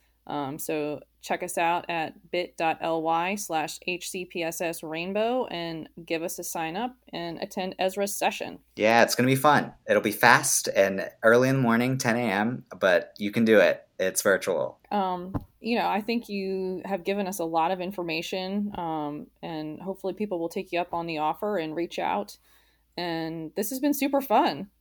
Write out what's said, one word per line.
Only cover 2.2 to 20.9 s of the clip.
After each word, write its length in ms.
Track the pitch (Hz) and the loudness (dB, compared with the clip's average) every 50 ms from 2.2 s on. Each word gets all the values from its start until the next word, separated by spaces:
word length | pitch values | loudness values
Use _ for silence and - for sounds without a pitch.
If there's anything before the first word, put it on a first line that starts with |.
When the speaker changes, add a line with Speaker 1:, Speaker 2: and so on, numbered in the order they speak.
| - - | -12 -6
Speaker 1:
bit 240 | - 175 180 - _ | -4 -4 -4 -4 _
dot 220 | - 170 160 160 - | -2 -2 -2 -2 -2
L 200 | - 165 165 165 | -2 -2 -2 0
Y 340 | 160 160 165 165 170 185 202 | 0 0 0 0 0 -2 -4
slash 440 | 208 - - 170 156 151 160 - - - - | -4 -4 -4 -4 -2 -2 -4 -6 -10 -8 -8
H 220 | 180 170 - - | -8 -6 -8 -8
C 140 | - 185 180 | -8 -8 -8
P 200 | 175 - 180 165 | -8 -6 -6 -4
S 180 | 160 165 - | -4 -4 -4
S 220 | 185 165 170 - - | -4 -4 -6 -6 -8
rainbow 640 | 156 160 160 170 185 196 208 220 226 247 254 247 - | -8 -8 -6 -6 -4 -2 0 0 0 0 0 -2 -4
and 420 | - 170 170 170 165 160 151 - _ - 165 | -4 -6 -6 -6 -6 -8 -10 -12 _ -12 -6
give 180 | - 165 160 165 | -4 -4 -2 -2
us 160 | 190 - - | -4 -6 -8
a 40 | 175 | -8
sign 340 | - - 180 165 160 165 190 | -8 -6 -6 -4 -4 -4 -4
up 180 | 233 254 254 _ _ _ | -6 -6 -8 _ _ _
and 280 | - 165 170 170 165 - | -10 -8 -8 -8 -8 -8
attend 360 | - 196 - 214 185 185 - - | -8 -8 -6 -6 -6 -4 -2 -2
Ezra's 380 | 180 190 190 202 202 196 - | -2 -2 0 0 -2 -2 -2
session. 440 | - 170 196 208 - - - - - _ _ - - | -2 -2 -2 -2 -2 -6 -10 -12 -14 _ _ -4 2
Speaker 2:
Yeah, 260 | 101 107 113 117 113 | 4 6 6 6 6
it's 120 | - - | 6 4
gonna 120 | - 123 127 | 2 2 2
be 80 | 135 | 2
fun. 380 | 135 135 156 143 123 - - - _ _ - | 4 4 6 4 4 2 0 -6 _ _ 2
It'll 120 | 107 104 | 2 2
be 100 | - 110 | 2 2
fast 580 | 101 - - 120 123 143 143 135 - - - - - | 2 6 8 8 8 8 6 2 0 -2 -2 0 2
and 360 | - 98 98 98 95 82 - - _ - | 4 4 4 2 -2 -4 -6 -4 _ 4
early 260 | 113 117 123 127 131 | 6 6 6 6 4
in 80 | 135 135 | 4 2
the 40 | |
morning, 360 | 131 117 113 113 120 127 131 131 | 2 2 2 2 2 2 0 0
ten 180 | - 123 113 | 0 0 0
A 40 | 120 120 113 | 0 0 0
M, 320 | 95 101 107 117 127 - - - - 92 | 0 0 0 0 -2 -6 -10 -14 -4 0
but 340 | - 95 90 87 - - - - | 4 4 4 4 2 0 -8 -6
you 140 | 104 101 | -6 -2
can 120 | 101 117 117 | 0 2 4
do 160 | 110 110 104 | 8 8 8
it. 240 | 90 82 - - - _ _ - | 8 8 4 2 -4 _ _ -4
It's 220 | 95 92 - - | -4 -2 -2 0
virtual. 580 | - 104 95 90 - - 90 76 64 - - _ _ - | 2 4 2 2 2 0 0 0 -2 -4 -6 _ _ -4
Speaker 1:
Um, 420 | - 208 190 185 180 180 180 185 196 - - - _ _ | -2 -2 -2 -2 -4 -6 -6 -6 -8 -8 -8 -10 _ _
you 180 | - 226 240 220 | -6 -2 0 0
know, 100 | 175 175 | 0 0
I 140 | 180 202 | 0 -2
think 280 | 214 240 233 233 233 - | -2 -2 -4 -4 -4 -4
you 520 | 202 196 190 190 190 190 190 185 185 175 - | -6 -4 -4 -2 -2 -2 -2 -4 -4 -6 -6
have 180 | 185 196 185 170 | -4 -6 -4 -2
given 240 | 196 196 202 202 180 | -2 -2 -2 -2 -4
us 120 | 185 - | -4 -4
a 60 | 170 | -4
lot 260 | 165 165 165 160 170 | 0 2 2 2 2
of 100 | 190 180 | 2 -2
information, 880 | 180 175 202 - 180 165 160 160 - - - 190 185 185 196 208 208 208 202 - | -4 -4 -4 -4 -4 -2 -2 -4 -4 -4 -4 -4 -4 -2 -2 -2 -2 -2 -4 -4
um, 500 | 175 165 160 156 151 147 147 147 - - _ _ | -4 -2 -2 -2 -4 -4 -6 -8 -12 -14 _ _
and 400 | - 170 165 156 156 151 151 151 | -10 -8 -6 -6 -6 -8 -10 -8
hopefully 320 | 165 190 190 - - 190 180 | -8 -8 -8 -6 -6 -6 -4
people 260 | 196 214 208 196 170 | -4 -4 -4 -2 -2
will 100 | 165 170 | -4 -4
take 220 | - 202 190 - | -4 -6 -6 -4
you 80 | - 170 | -2 -2
up 140 | 175 175 | -2 -2